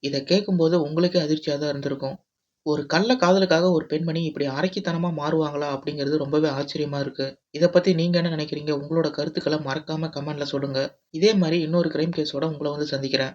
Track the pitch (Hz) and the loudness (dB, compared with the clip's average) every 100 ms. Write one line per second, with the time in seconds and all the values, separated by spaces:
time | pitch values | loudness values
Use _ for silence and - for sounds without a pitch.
0 | 139 139 135 180 202 180 160 175 147 156 | -4 -4 2 2 2 2 4 4 2 0
1 | 175 180 151 151 156 143 147 143 139 135 | 2 2 0 -2 -2 -4 -2 -4 -4 -4
2 | 135 - _ _ _ _ - 147 143 156 | -6 -10 _ _ _ _ -4 -2 0 0
3 | 214 254 175 190 185 165 180 170 - 156 | 2 4 4 4 4 4 4 2 0 -2
4 | 165 165 165 147 143 135 180 196 190 165 | -2 -2 -2 -2 -4 -2 -2 -2 -4 -2
5 | 175 160 147 160 151 143 147 139 147 147 | -2 -2 0 0 0 -2 -4 -4 -6 -4
6 | 139 151 147 151 156 135 147 151 147 143 | -2 0 2 2 2 0 -4 -4 -4 -2
7 | 139 131 135 - _ 151 170 175 180 170 | -4 -4 -8 -8 _ 0 4 6 4 2
8 | 170 175 170 160 151 147 151 147 143 165 | 4 2 0 -2 -4 -4 -2 -2 0 0
9 | 156 143 151 - - 151 139 139 156 156 | 0 0 -4 -2 -2 -2 -2 -6 -4 -4
10 | 160 143 147 147 143 139 139 131 139 _ | -4 -6 -6 -6 -4 -4 -2 -2 -4 _
11 | _ 156 196 208 165 170 156 175 160 156 | _ 0 2 4 4 2 2 2 0 0
12 | 165 165 151 139 160 147 147 147 147 139 | -2 -2 -4 -2 -4 -2 -4 -4 -4 -4
13 | 135 135 135 | -2 -2 -4